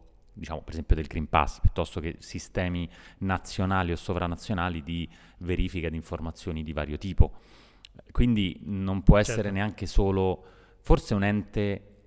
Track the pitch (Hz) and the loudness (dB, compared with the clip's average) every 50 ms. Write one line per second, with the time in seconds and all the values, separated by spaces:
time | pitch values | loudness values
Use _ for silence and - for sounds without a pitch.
0 | - - - - - - - - 82 - 80 76 - - 76 80 73 - - 78 | -20 -20 -20 -20 -20 -20 -18 -16 -12 -10 -10 -10 -10 -10 -10 -10 2 2 2 2
1 | 76 69 - 80 76 - - 80 73 - - - - - - - 82 - - 90 | 2 -2 -4 -6 -4 2 2 2 2 2 0 2 2 2 2 2 -2 -4 -4 -6
2 | 76 85 - - - - - 87 - - - 101 90 90 90 87 85 - - - | -6 -6 -8 -8 -14 -12 -12 -12 -12 -8 -4 -4 -2 -2 -2 -4 -6 -6 -10 -16
3 | - - - - 98 95 95 90 - - - - 95 95 95 95 90 85 85 82 | -20 -20 -12 -6 -4 -2 -2 -2 -4 -6 -4 -2 0 0 2 0 0 0 -2 -4
4 | - - 92 87 87 85 85 - - - 107 90 87 90 85 82 71 80 85 85 | -4 -4 -4 -2 -2 -2 -4 -6 -6 -4 -2 -2 -2 -2 -4 -6 -6 -6 -6 -6
5 | 82 - - - - - - - 87 85 90 85 92 90 - 90 80 82 78 80 | -6 -8 -10 -18 -20 -20 -18 -12 -6 -2 -2 0 0 -2 -2 -4 -4 -4 -6 -6
6 | 78 - 90 73 78 80 - - - 92 80 80 78 78 76 76 73 71 73 - | -8 -8 -8 -8 -8 -8 -10 -10 -8 -8 -6 -6 -6 -6 -6 -6 -4 -4 -6 -6
7 | - 95 85 - - - - - - - - - - - _ - - - - - | -6 -4 4 4 4 4 4 -4 -18 -20 -20 -20 -20 -20 _ -20 -20 -20 -20 -20
8 | - - - - 123 120 117 107 98 90 - - - 82 101 95 95 95 95 98 | -20 -4 2 2 4 4 4 2 2 0 -2 -6 -8 -6 -6 -4 -2 -2 -2 6
9 | - - 104 104 104 - 117 107 101 101 98 95 104 107 104 - 101 - - 110 | 8 8 8 10 6 4 0 -2 -2 -2 -2 -2 -2 -4 -4 -6 -8 0 2 4
10 | 101 98 95 95 95 92 90 - - - - - - _ - - _ - 160 165 | 4 4 4 2 2 0 0 -2 -6 -16 -20 -20 -20 _ -20 -18 _ 4 4 4
11 | - - 117 101 101 101 104 104 101 - - 110 104 101 98 - - - - - | 4 0 -2 0 2 2 0 0 -2 -4 -4 -2 -2 -2 -2 -6 -8 -16 -20 -20
12 | _ | _